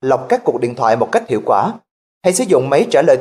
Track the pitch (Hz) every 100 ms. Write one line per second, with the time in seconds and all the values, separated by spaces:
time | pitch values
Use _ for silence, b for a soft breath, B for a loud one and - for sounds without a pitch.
0 | 190 123 - 247 - - 120 120 113 117
1 | 113 - - 110 - 101 180 - _ _
2 | _ _ 180 185 214 143 131 143 - 139
3 | 156 131